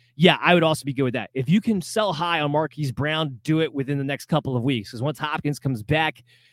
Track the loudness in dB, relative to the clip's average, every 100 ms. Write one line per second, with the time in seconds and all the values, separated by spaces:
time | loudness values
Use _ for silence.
0 | _ 4 4 6 4 4 4 0 -4 -2
1 | -2 -2 -4 -6 2 2 2 -2 -2 -2
2 | -2 0 0 0 2 0 -2 -4 -6 -4
3 | -4 -2 -4 -6 0 0 0 -2 -4 -2
4 | -4 -6 -2 -2 0 -2 0 -2 -4 -6
5 | -4 -4 -4 -4 -4 -4 -4 -4 0 0
6 | 0 -4 _ _ _